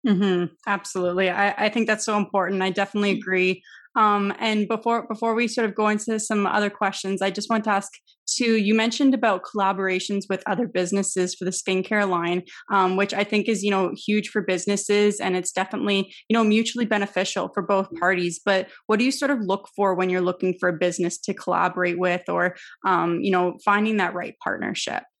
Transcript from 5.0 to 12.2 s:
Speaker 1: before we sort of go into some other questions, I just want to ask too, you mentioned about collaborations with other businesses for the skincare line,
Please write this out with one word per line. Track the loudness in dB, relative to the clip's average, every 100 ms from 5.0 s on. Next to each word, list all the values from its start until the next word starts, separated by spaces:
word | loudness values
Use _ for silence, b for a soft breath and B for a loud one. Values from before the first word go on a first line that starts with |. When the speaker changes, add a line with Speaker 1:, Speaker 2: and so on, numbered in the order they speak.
| -2
Speaker 1:
before | -4 -2
we | 0 0
sort | 0 -2
of |
go | 0 0
into | 0 -2 -4
some | -2 -2 0
other | 0 -2
questions, | -2 -4 -2 -4 -2
I | -2
just | -4 -2
want | -2
to | 2
ask | 0 -2 -20 _ _
too, | -8 -2 2
you | 2 4
mentioned | 2 2 2 2
about | 4 2 0
collaborations | -4 -2 0 0 -2 -2 -2 -4 -2
with | -4 -2
other | -2
businesses | -2 -2 0 0 0 -2 -2
for | -2
the | -6
skincare | -4 -2 -2 0 0 0
line, | 0